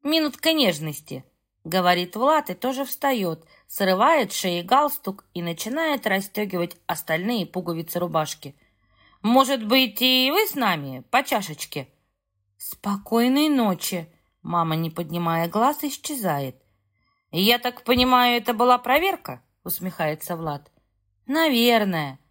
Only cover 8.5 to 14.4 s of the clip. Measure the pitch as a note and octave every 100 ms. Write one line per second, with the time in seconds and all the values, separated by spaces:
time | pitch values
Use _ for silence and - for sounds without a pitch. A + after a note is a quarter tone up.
8.5 | _ _ _ _ _ _ _ G#3 B3+ C4
9.5 | C4+ G#3+ C4 B3+ - B3+ B3+ C4 E4+ G#4+
10.5 | D4 A3+ E3 C#3 B2+ - B3+ C4 A#3 F#3+
11.5 | D3+ - D3 C3 _ _ _ _ _ _
12.5 | _ - - G3+ G3+ - A3+ A#3+ C4+ D#4
13.5 | C#4 A3 F3+ - F3+ E3 _ _ _